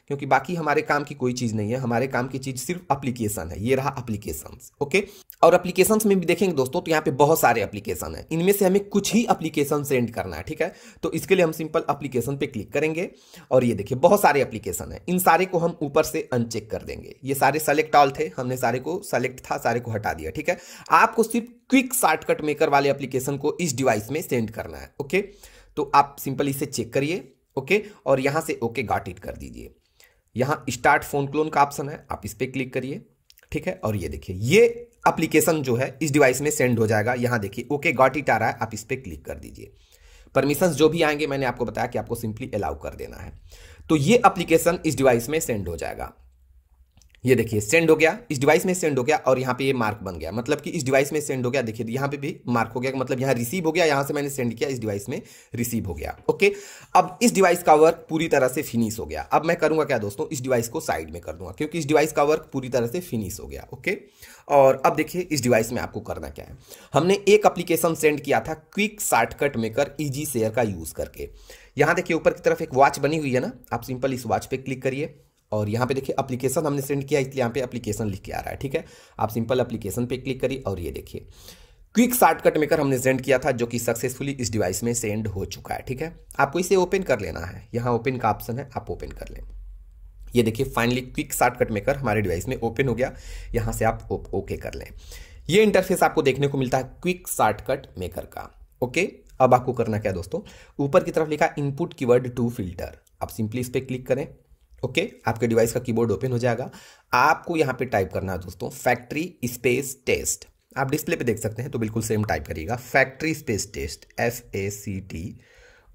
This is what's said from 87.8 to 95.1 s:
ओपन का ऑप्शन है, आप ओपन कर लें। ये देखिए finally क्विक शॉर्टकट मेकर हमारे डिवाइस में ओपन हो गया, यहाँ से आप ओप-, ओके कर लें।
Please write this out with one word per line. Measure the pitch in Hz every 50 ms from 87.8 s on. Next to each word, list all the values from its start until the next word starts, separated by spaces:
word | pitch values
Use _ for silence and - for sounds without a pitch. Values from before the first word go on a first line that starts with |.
| 120 123 120
ओपन | 113 117 139 131 123
का | 120 110
ऑप्शन | 104 - - - 117 131
है, | 143 - - -
आप | - -
ओपन | 87 - 76 -
कर | - - - -
लें। | - - - - - - - - - - - - - - - - - - - -
ये | - 120 113
देखिए | 110 107 110 131 -
finally | - 117 117 120 123 127 127
क्विक | 127 - - 147 - -
शॉर्टकट | - 139 123 123 - 123 -
मेकर | 113 101 - 135 139
हमारे | 139 139 113 104 110
डिवाइस | 101 90 82 90 - 127
में | 131 127
ओपन | 117 113 113 - 139 131
हो | 113
गया, | 113 127 151 - - - - - - - - -
यहाँ | 117 107 113 110
से | 110 110
आप | 113 117 113 - -
ओप-, | 101 92 - - -
ओके | 98 101 - 104 -
कर | - - -
लें। | - - - - - - -